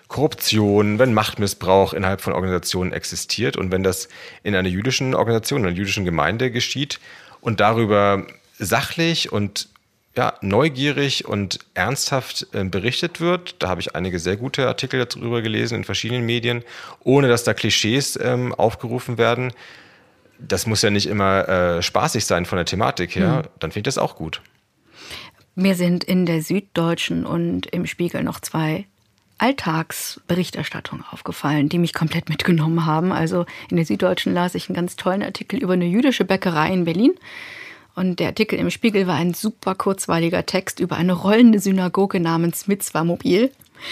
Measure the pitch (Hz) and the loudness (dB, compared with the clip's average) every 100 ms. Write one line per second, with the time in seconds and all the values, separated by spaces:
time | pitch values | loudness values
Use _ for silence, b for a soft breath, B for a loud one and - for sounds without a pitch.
0 | B - 147 - - 107 104 104 104 107 | B -2 -2 -2 -2 2 4 4 4 4
1 | 131 107 107 - 101 - 87 95 95 - | 4 4 2 0 -4 -2 4 4 4 2
2 | 95 98 - 85 92 90 - 92 90 - | -2 -2 -2 -2 0 -2 -2 -2 -2 -4
3 | - 85 - - 131 - 92 92 95 90 | -8 -8 -6 -2 -2 -2 -2 0 0 0
4 | - B B B - 95 92 90 127 - | -6 B B B -2 0 0 0 0 -2
5 | 131 127 107 113 - 143 92 87 98 104 | 0 0 2 0 0 -2 0 -2 -2 -2
6 | 90 80 76 113 127 117 - 131 143 - | -2 0 0 0 -2 -2 -4 -4 -6 -8
7 | B B B B 117 101 104 113 107 104 | B B B B -4 2 4 4 4 4
8 | 101 98 - - _ - 92 113 - - | 4 2 -2 -14 _ -8 0 0 0 -2
9 | 165 160 - 104 101 - - _ _ _ | 0 0 -2 -2 -2 -4 -10 _ _ _
10 | _ - 120 - 104 107 156 127 143 139 | _ -2 -2 -2 0 2 2 2 -2 0
11 | 139 - - 101 95 - - 92 98 - | 0 -2 -2 -2 -2 -6 -8 -4 -2 -2
12 | - 135 - - - 107 95 95 113 - | -2 -2 -4 -10 -8 -6 -4 -2 -2 -2
13 | 170 - 170 180 175 - 92 87 - - | -4 -2 -2 -2 -4 -6 -4 -4 -4 -4
14 | 92 90 87 104 131 - 123 - 127 127 | -4 -4 -2 -2 -4 -2 -2 -2 -4 -2
15 | 120 - 117 117 110 110 117 110 95 98 | -4 -4 -4 -2 -2 -2 -2 -4 -4 -4
16 | 113 123 117 117 120 120 - B B B | -4 -2 0 0 0 -4 -6 B B B
17 | - 139 135 117 113 104 110 - 107 131 | 2 4 6 4 2 0 2 2 2 0
18 | 135 - 120 123 123 - 110 - 117 123 | -2 -4 -2 -2 -2 0 0 0 -6 -6
19 | - 117 113 120 127 - B B B B | -4 2 2 2 -2 -8 B B B B
20 | B B _ - 117 95 113 107 107 101 | B B _ -14 -4 -2 0 2 2 2
21 | - 104 98 95 - 92 90 85 - 101 | 0 0 2 2 2 2 2 0 0 0
22 | 156 117 - 87 87 92 - 95 123 - | 0 0 0 0 0 -2 -2 0 0 -2
23 | 87 95 95 76 - - 80 104 120 - | -4 0 2 2 -2 -8 -8 -4 -4 -2
24 | 131 - 80 - - _ _ _ _ B | -4 -4 -10 -10 -14 _ _ _ _ B
25 | B B B B _ 185 196 180 175 175 | B B B B _ 0 2 4 2 2
26 | - 185 175 165 156 185 - 170 165 165 | 2 2 2 0 0 -2 -2 -2 0 0
27 | - 170 175 170 170 175 - 170 165 - | -2 -4 -2 -2 -2 -2 -4 -6 -6 -4
28 | 175 - - - - 160 156 160 202 _ | -4 -2 -4 -6 -6 -2 -2 -2 -6 _
29 | _ _ _ - 233 180 170 160 160 - | _ _ _ -2 -2 0 -2 -2 -4 -8
30 | - - - 175 170 - 151 - - - | -10 -10 -4 -2 -2 -4 -8 -8 -10 -12
31 | - - - - 143 151 143 175 170 - | -14 -14 -10 -6 0 2 2 2 0 0
32 | 160 165 - 151 - 170 156 165 160 156 | -2 -2 -4 -2 2 2 4 2 2 2
33 | 180 165 165 180 175 B B 175 160 202 | 2 0 0 0 -2 B B 0 0 2
34 | 180 180 190 180 180 175 - 180 175 - | 2 0 0 0 0 -2 -4 -4 -4 -2
35 | 185 190 - - - 254 185 185 175 202 | -2 -2 -4 -8 -6 -4 0 2 2 2
36 | 269 240 190 190 180 160 160 185 170 170 | 4 2 2 2 0 0 2 2 2 4
37 | 269 370 B B B B B B B - | 4 2 B B B B B B B -2
38 | 185 175 165 - 214 - 175 - 226 202 | -2 0 -2 0 -2 0 -2 0 0 2
39 | 185 147 175 165 214 - 190 185 196 190 | 2 2 0 0 -4 -4 -6 -2 -2 -2
40 | - 165 165 175 - 185 185 - 180 - | 0 0 2 0 -2 -4 -4 -4 -4 0
41 | 180 175 190 220 240 214 196 190 180 190 | 0 2 4 8 8 8 4 2 2 2
42 | 196 190 165 165 170 - - 196 - 160 | 0 2 0 2 2 0 -2 -2 -2 -2
43 | 170 175 - 180 254 - _ - B | 0 0 2 4 2 -2 _ -18 B